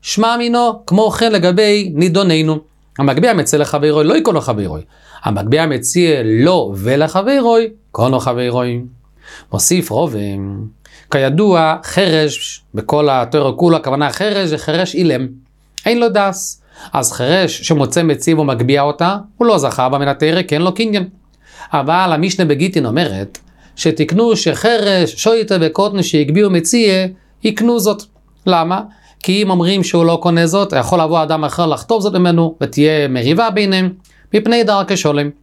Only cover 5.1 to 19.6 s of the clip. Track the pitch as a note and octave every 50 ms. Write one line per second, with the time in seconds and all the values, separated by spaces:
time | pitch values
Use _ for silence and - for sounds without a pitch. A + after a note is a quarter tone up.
5.1 | - - - G#2 G#2 G2 G2 G#2+ B2+ D3+ E3 D#3+ C#3+ B2+ - - - F3+ F3 E3
6.1 | D#3 C3+ A#2+ A2 A2 A2+ B2+ E3+ F#3 F3 B2+ G2+ G2 G2 F#2+ A2+ C3 C#3+ D#3 D#3
7.1 | - F#3+ G3 A3+ C#4 C#4 B3+ A#3 A#3 A3+ A3+ A3 A3 - _ _ _ - A2+ B2+
8.1 | C3+ B2+ - - B2 A#2+ B2 B2 A#2+ B2+ B2 B2 A#2+ A#2+ B2 B2 - - _ _
9.1 | _ _ _ - - - - _ - G#2 - - - F3+ D#3+ - G#2+ A#2 E3 D#3+
10.1 | B2 G#2 G2+ G2+ G2 G2 G2 G2 G2 G2+ G#2 G#2+ - _ _ - - - - _
11.1 | - C#3+ C3+ C3+ C#3 D#3+ G#3+ G#3 F#3 E3+ D#3+ D#3 D#3+ D#3+ - - - F3+ G3 F#3+
12.1 | D#3 D#3+ D#3 D3 C3 - - - - - _ _ _ G2+ G#2+ - - D3 D3+ D3
13.1 | C3+ C3 A#2+ A#2+ A#2+ D#3 C#3+ C3+ B2 - E3+ E3+ E3 D#3+ D#3+ C#3 C3 C#3 D3 C#3+
14.1 | A#2+ - F#3+ G#3+ G#3 G3+ G3 E3 D3+ D3 - - D#3 E3+ F#3 F3+ - - F3+ E3
15.1 | C#3+ B2 C3 B2+ - - - _ _ _ _ _ _ - - G#3+ A#3 A#3+ A#3+ A#3
16.1 | F#3+ G#3 G3+ G3 F#3 F#3 - - - _ _ _ _ - - - - - B2 A2+
17.1 | - - B2 B2+ D#3+ F#3+ F#3 E3 D#3+ - - - E3 D3 C#3 A#2+ - F3 E3+ E3
18.1 | D3 - - - E3 D3+ D3+ C#3 C3 A#2 A#2 B2 C#3 C#3+ C#3+ D3 C#3+ - E3+ F3
19.1 | G3 G#3 G3+ - - _ A#3+ A#3 G#3+ F3